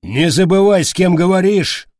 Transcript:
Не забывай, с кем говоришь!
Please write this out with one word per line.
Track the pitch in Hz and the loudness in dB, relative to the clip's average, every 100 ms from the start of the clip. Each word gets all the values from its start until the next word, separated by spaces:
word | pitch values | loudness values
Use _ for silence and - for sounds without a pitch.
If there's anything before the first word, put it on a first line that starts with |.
Не | 85 117 165 | -8 -2 -2
забывай, | 127 185 190 202 196 | 0 0 2 2 2
с | 156 | -2
кем | - 180 170 | -2 0 2
говоришь! | 175 190 185 202 156 - - | 0 0 0 0 -2 -8 -14